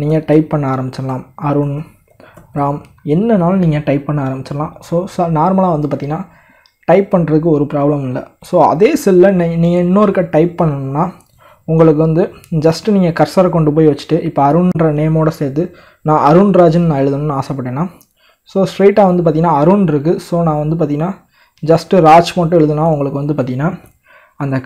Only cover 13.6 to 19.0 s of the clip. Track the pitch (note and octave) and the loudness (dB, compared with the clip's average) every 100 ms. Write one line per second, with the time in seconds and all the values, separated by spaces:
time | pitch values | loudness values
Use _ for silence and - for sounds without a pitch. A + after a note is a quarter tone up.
13.6 | D3+ D3+ D#3 C#3+ - D#3+ E3 D3 C#3 E3 | 0 2 2 2 -2 -4 -2 0 2 2
14.6 | F3+ E3 D#3+ D3 D#3 D#3+ D#3 D#3 C#3+ C#3+ | 0 0 0 0 0 0 0 -2 -6 -4
15.6 | F3+ - - _ D#3 D3+ C#3 E3+ G3+ F3+ | -6 -8 -20 _ 0 2 4 4 4 4
16.6 | E3+ E3+ E3+ C#3 C#3 C#3 D3+ C#3 - C#3 | 4 4 0 0 0 -2 -4 -4 -6 -8
17.6 | B2 C3 F3+ - _ _ _ _ _ G3 | -8 -6 -8 -10 _ _ _ _ _ -4
18.6 | F3+ - G3 G3+ | -2 2 2 4